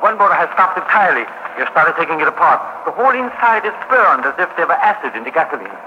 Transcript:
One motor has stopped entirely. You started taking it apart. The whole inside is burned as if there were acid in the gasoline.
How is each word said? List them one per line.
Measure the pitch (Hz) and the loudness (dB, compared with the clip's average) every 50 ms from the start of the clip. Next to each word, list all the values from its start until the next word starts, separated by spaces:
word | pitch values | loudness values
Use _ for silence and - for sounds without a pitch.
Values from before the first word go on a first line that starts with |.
One | - 202 214 | 2 0 2
motor | 208 202 196 175 | 4 4 4 4
has | 156 175 165 - | 4 0 0 2
stopped | - 190 180 - | 2 2 2 2
entirely. | - - - - 220 202 180 151 127 117 - - - - - - | -2 -4 0 2 2 4 4 2 0 -2 -6 -10 -12 -14 -12 -6
You | - 131 131 - | -6 -6 -2 2
started | 165 156 160 156 | 2 2 2 2
taking | 156 165 151 160 156 | 0 -2 -2 -2 -2
it | 151 | -2
apart. | 156 - - 170 160 156 - - - - - - | -2 0 2 4 4 4 2 0 -6 -10 -8 -8
The | 170 | -8
whole | 180 180 240 262 254 | -4 0 2 2 2
inside | 254 254 247 - - - 240 226 214 214 | 2 -2 -4 -4 0 2 2 2 2 0
is | 214 202 - - - | -4 -6 -8 -4 0
burned | - 254 220 185 151 131 127 | 2 4 4 4 4 2 0
as | 139 135 | -2 -2
if | - - - - | -2 -4 -4 -2
there | - 170 | -4 0
were | 151 165 | 0 0
acid | 160 - 208 208 - - 135 117 | 2 2 2 0 0 -4 -8 -8
in | 113 113 | -6 -10
the | 123 | -4
gasoline. | - 165 156 - - 135 101 95 - - - | -2 -2 -2 0 -2 -8 -10 -10 -14 -16 -16